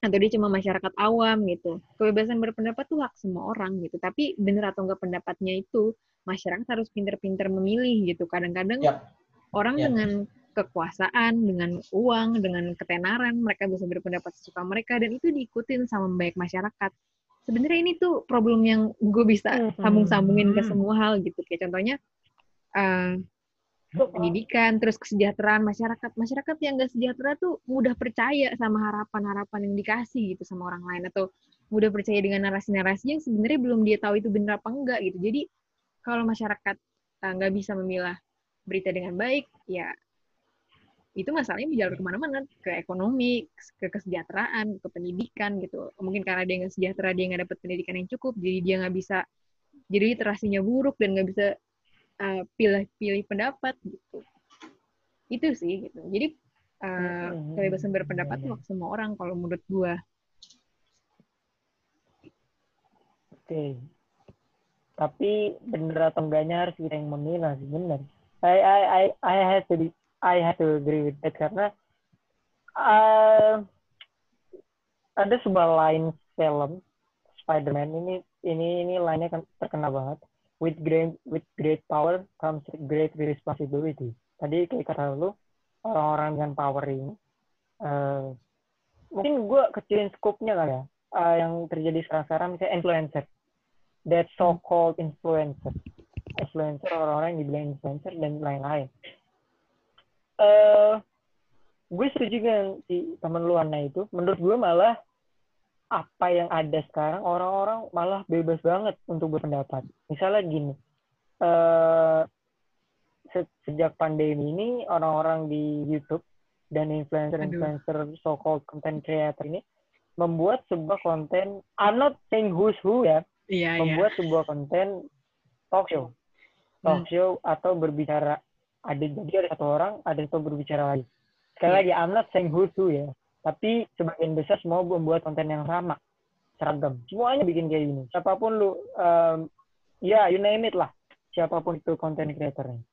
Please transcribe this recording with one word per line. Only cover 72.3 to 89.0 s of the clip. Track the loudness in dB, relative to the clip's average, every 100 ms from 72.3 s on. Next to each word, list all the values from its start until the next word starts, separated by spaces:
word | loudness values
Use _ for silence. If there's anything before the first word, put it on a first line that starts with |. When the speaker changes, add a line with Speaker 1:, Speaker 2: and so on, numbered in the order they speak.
| _ _ _ -16
Speaker 3:
uh, | -2 4 8 8 8 8 8 6 4 -2 _ _ _ -20 _ _ _ _ -20 _ _ _ _ _
ada | -2 2 2
sebuah | 2 4 6 6
line | 4 4 0 -6 _
film | 0 0 2 -2 -6 _ _ _ _ _ _
Spider-Man | -2 0 0 -2 -2
ini, | -4 -6 -8 -10 _
ini, | -4 -2 -2 -2 -2
ini | -2
line-nya | 0 0 -2 -6
kan | -10 _
terkenal | -8 -4 -4
banget. | -2 -6 -8 _ _ _ _
"With | -4 -2
great, | 0 2 0 -4 -8
with | -8 -10 -4
great | -2 -2 _
power | 0 2 0 -4 _
comes | -6 -6 -10 -14 -4
great | -2 -2
responsibility." | -2 -4 -4 -6 -6 -4 -4 -4 -6 -10 -12 _ _
Tadi | -4 0
kayak | 0 -2 -4
kata | -4 -4
lu, | -2 -4 -6 _ _ _ _
orang-orang | -4 0 0 0 -2 -2
dengan | -4 -2
power | -2 -2 -4
ini, | -6 -8 -12 _ _ _ _ _ _
uh, | -6 -2 -2 -4 -6 -12 _ _ _ _ _ _